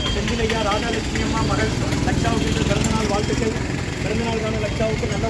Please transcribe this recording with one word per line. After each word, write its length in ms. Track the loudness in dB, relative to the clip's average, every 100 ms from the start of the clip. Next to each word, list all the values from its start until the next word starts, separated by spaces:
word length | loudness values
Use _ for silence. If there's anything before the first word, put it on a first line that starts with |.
| 0
செந்திலையா 460 | 0 0 0 0 0 0
ராதாலட்சுமி 540 | 0 0 -2 -2 0 0
அம்மா 160 | 0 2
மகள் 220 | 2 0 0 0 0 2
லக்ஷாவுக்கு 400 | 2 2 2 2
இன்று 140 | 2 2
பிறந்தநாள் 400 | 2 2 2 0
வாழ்த்துக்கள். 420 | 0 0 0 0 -2 -2 -4 -4 -4
பிறந்தநாள் 400 | -2 -2 0 -2
காணும் 200 | -2 -2 -2
லக்ஷாவுக்கு 460 | 0 0 0 -2
நல்ல 140 | -2 -2